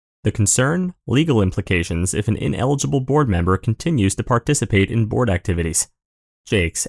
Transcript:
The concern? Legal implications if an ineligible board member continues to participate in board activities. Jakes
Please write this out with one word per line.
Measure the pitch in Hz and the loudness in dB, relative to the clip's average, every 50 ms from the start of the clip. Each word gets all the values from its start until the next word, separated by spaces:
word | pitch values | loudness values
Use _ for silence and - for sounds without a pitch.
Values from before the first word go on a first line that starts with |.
| _ _ _ _ - | _ _ _ _ -4
The | 107 | -2
concern? | - - 104 98 - - 127 143 165 185 180 180 - _ _ | 0 0 0 2 2 2 2 2 0 0 -2 -4 -6 _ _
Legal | - 110 135 165 170 123 110 | 0 0 2 2 4 2 2
implications | 98 92 - - 95 - 95 87 85 - 87 85 90 90 - | 2 2 0 -2 -2 0 0 0 0 -2 -2 -2 -2 -2 -2
if | - - - | -2 -2 -2
an | 107 | -2
ineligible | - - 143 - - 117 135 147 139 - 139 147 135 | -2 -2 -4 -2 -2 0 0 0 0 -2 -2 -2 -2
board | 131 131 139 151 147 117 | -2 0 0 2 2 2
member | 92 85 85 90 95 | 2 2 2 2 0
continues | 92 - 117 107 - - 170 165 120 95 95 - | 0 0 -2 -4 -2 -2 -2 0 2 2 2 2
to | - 107 | 0 -2
participate | - 123 117 - - 147 - 113 - 113 98 98 101 | 0 -2 0 0 0 0 0 0 0 2 2 2 2
in | - 117 110 | 0 0 0
board | 107 - 120 123 110 | 0 0 0 0 0
activities. | 90 87 - - 90 85 82 80 78 - - - _ _ _ _ _ _ _ _ _ _ _ | 0 -2 -2 -2 -2 -2 -2 -2 -2 -4 -4 -6 _ _ _ _ _ _ _ _ _ _ _
Jakes | - 120 98 85 - - - - | -2 0 0 0 0 -2 -6 -6